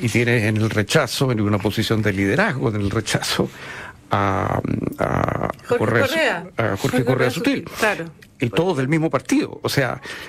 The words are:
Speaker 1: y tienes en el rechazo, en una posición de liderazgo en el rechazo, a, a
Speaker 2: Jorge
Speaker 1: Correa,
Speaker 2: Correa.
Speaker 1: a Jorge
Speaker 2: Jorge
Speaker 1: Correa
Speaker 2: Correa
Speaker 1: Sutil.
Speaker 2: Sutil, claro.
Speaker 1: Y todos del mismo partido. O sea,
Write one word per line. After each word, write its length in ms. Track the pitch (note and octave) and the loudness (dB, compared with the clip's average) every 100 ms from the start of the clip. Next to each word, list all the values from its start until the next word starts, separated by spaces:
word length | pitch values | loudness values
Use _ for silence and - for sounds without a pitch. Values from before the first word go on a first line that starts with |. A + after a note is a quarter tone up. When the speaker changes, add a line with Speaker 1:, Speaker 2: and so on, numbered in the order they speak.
Speaker 1:
y 60 | A#2+ | 0
tienes 340 | A2 A#2+ A#2+ | 2 4 4
en 140 | G#2+ G#2+ | 2 2
el 120 | A2 | 2
rechazo, 640 | G#2+ G2+ D#3+ C3+ - C3 | 0 2 2 2 0 0
en 100 | A2 | 2
una 160 | G#2 G#2 | 2 2
posición 460 | G#2 G2 G#2 A2 | 0 0 0 0
de 100 | G#2+ | 0
liderazgo 560 | G2 G2 G#2+ G3+ C3 C3+ | 0 2 2 0 0 -2
en 60 | G#2 | 0
el 160 | G2+ | -2
rechazo, 580 | G#2+ - - - - - - - - - - - | -2 -2 -2 -2 -2 -2 -4 -14 -14 -16 -18 -4
a, 500 | G#2 G2+ F#2+ G2 - - - - - | 0 0 0 0 -2 -2 -2 -2 -2
a 500 | - G1+ G1+ - - - - | 0 0 0 0 -2 -2 -2
Speaker 2:
Jorge 100 | A#3+ | 0
Speaker 1:
Correa, 260 | - - C#5 | 2 2 2
Speaker 2:
Correa. 300 | D#4+ C#4 F3+ F3 - | 2 0 -2 -6 -4
Speaker 1:
a 200 | A2+ G2 | -2 0
Jorge 0 | |
Speaker 2:
Jorge 0 | |
Speaker 1:
Correa 280 | - B3 A#2+ | 0 0 2
Speaker 2:
Correa 260 | C3 B2+ | 2 2
Speaker 1:
Sutil. 260 | - A3+ C4+ - | 0 0 0 -4
Speaker 2:
Sutil, 80 | - | -2
claro. 260 | A3 F#3+ E3 - - - | 0 0 -6 -12 -20 -4
Speaker 1:
Y 100 | A#2 | -2
todos 260 | C3+ F3+ C#3+ | 0 0 0
del 100 | C3 | 2
mismo 220 | D#3+ D#3+ | 2 2
partido. 500 | C3+ - C4+ - - | 0 0 0 0 -4
O 60 | C3 | -2
sea, 300 | - B2+ - - - | 0 0 -4 -10 -14